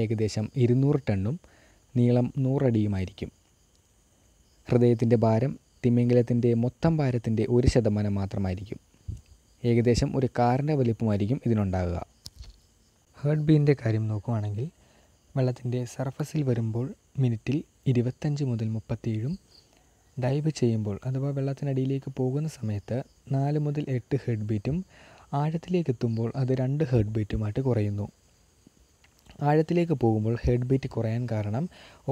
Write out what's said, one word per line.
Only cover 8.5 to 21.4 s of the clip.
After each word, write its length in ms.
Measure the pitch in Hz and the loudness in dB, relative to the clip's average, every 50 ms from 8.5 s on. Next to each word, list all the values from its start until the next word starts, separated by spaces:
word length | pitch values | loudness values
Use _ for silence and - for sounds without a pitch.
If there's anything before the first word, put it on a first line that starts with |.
| 90 95 98 - - - - _ _ _ _ - - - - _ - _ _ _ _ _ - | -4 -6 -8 -12 -14 -14 -16 _ _ _ _ -14 -14 -14 -16 _ -20 _ _ _ _ _ 0
ഏകദേശം 480 | 120 117 120 113 123 117 - 139 143 - 131 | 2 2 4 4 4 4 4 2 0 0 -2
ഒരു 100 | 127 113 - 123 | -2 0 0 2
കാറിൻ്റെ 380 | 120 120 123 135 143 151 156 139 | 2 2 2 2 0 0 0 2
വലിപ്പമായിരിക്കും 600 | 127 113 110 - 117 110 104 98 104 104 139 - - | 2 0 0 0 0 0 0 0 0 0 -2 -2 0
ഇതിനുണ്ടാകുക. 520 | 120 113 107 101 92 90 92 90 87 85 90 - - _ _ _ - - - - - - _ _ _ _ _ _ _ _ _ _ _ _ | 0 0 2 0 0 0 -2 -2 -2 -4 -6 -8 -12 _ _ _ -20 -20 -20 -20 -20 -20 _ _ _ _ _ _ _ _ _ _ _ _
ഹേർട്ട് 280 | - - 147 156 151 147 156 | -4 -2 0 0 2 4 4
ബീറ്റിൻ്റെ 260 | 156 147 147 147 139 - - | 4 6 6 4 2 2 2
കാര്യം 240 | 113 110 110 110 107 107 | 0 0 0 0 -2 -4
നോക്കുവാണെങ്കിൽ, 540 | 104 - - 117 107 104 104 101 110 135 170 - _ _ _ _ _ _ _ _ _ _ _ - | -4 -4 -2 -2 -2 -2 -4 -4 -6 -6 -8 -10 _ _ _ _ _ _ _ _ _ _ _ -2
വെള്ളത്തിൻ്റെ 460 | 143 127 127 123 - 123 123 123 123 123 - - | 0 0 0 -2 -4 -4 -4 -4 -4 -4 -6 -8
സർഫസിൽ 460 | - 131 135 - - 151 - - 156 143 127 | -8 -8 -6 -6 -6 -8 -4 -4 -2 0 0
വരുമ്പോൾ 380 | 117 117 113 110 110 117 127 165 - - _ _ _ 139 | 0 0 0 -2 -2 -2 -4 -4 -8 -14 _ _ _ 0
മിനിറ്റിൽ 360 | 131 120 113 107 - 127 127 165 - - _ _ _ 143 | 0 0 0 -2 -2 -2 -2 -2 -4 -8 _ _ _ 0
ഇരുപത്തഞ്ച് 540 | 120 120 117 127 - - - 151 147 143 143 127 | 2 2 0 0 -4 -4 -4 -4 -2 -2 -2 -2
മുതൽ 180 | 117 110 113 110 110 | -2 -2 -2 -2 -4
മുപ്പത്തിയേഴും, 580 | 107 - - 117 - - 120 110 107 113 143 190 - - _ _ - _ _ _ _ _ _ _ _ _ _ _ | -4 -6 -6 -8 -6 -4 -4 -4 -2 -4 -4 -6 -8 -12 _ _ -20 _ _ _ _ _ _ _ _ _ _ _
ഡൈവ് 340 | 127 123 127 139 151 147 156 - - | -4 -2 0 0 0 0 -2 0 2
ചെയ്യുമ്പോൾ 360 | 123 117 113 110 107 107 98 - - | 2 2 2 0 -2 -4 -6 -6 -6
അഥവാ 220 | 131 131 131 135 143 139 | -6 -4 -4 -4 -4 -4
വെള്ളത്തിനടിയിലേക്ക് 720 | 139 | -4